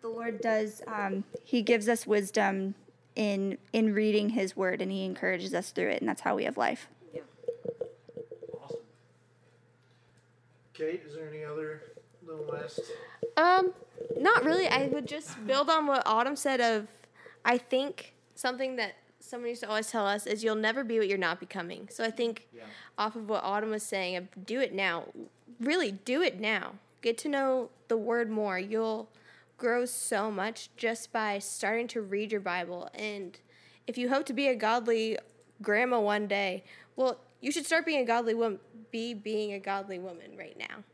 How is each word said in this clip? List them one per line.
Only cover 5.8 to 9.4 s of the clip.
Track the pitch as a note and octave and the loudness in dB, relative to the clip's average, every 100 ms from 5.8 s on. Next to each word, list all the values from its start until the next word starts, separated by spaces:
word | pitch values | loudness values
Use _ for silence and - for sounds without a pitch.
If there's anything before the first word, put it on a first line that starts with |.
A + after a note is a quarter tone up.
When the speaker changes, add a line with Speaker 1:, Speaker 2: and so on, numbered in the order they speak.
| F3 | 0
Speaker 1:
it, | - | 0
and | - | -2
that's | - | -2
how | - - | 0 0
we | |
have | - - | 0 0
life. | A#2 - - - - | 0 0 -8 -20 -16
Speaker 2:
Yeah. | - - - - A#4 A#4+ A#4 A#4+ - - A#4+ A#4 - - A#4+ | -16 -16 -12 -8 -6 -8 -8 -10 -12 -18 -16 -14 -14 -14 -14
Speaker 3:
Awesome. | - A#4 - _ _ _ _ _ | -10 -12 -12 _ _ _ _ _